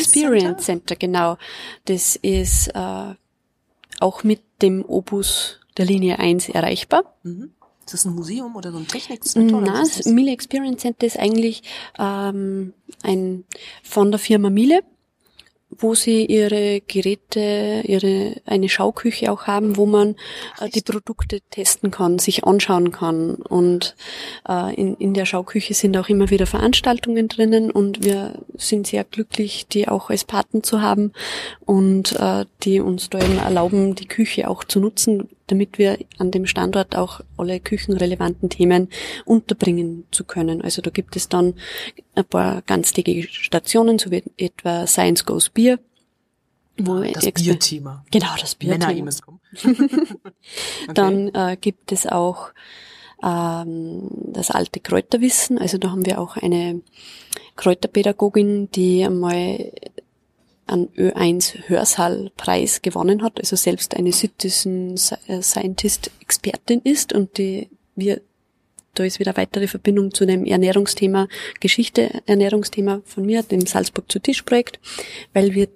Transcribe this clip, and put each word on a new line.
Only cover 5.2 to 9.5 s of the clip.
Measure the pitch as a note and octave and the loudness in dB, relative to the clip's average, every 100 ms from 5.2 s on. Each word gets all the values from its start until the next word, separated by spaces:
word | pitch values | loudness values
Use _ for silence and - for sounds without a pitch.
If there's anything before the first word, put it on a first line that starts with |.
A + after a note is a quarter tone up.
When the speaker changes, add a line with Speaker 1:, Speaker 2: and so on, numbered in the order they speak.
| G3 - - - _ - | -2 -2 -4 -10 _ -2
Speaker 1:
der | F3+ | 2
Linie | G3 F#3 - | 4 2 2
eins | F3 F3 - | 2 2 0
erreichbar. | F3 E3 F3+ - D#4+ F#4+ _ | -2 0 -2 2 2 2 _
Speaker 2:
Mhm. | F3 F3 C#4+ _ _ _ | -14 -12 -14 _ _ _
Ist | - | -10
das | - | -4
ein | F#3+ | -4
Museum | F3 E3 A3+ A#3+ A3 | -4 -8 -8 -8 -10
oder | F3 | -10
so | E3 | -10
ein | D#3+ | -8
Technikcenter, | B3 - A#3+ - A#3 A3+ | -8 -10 -8 -2 4 4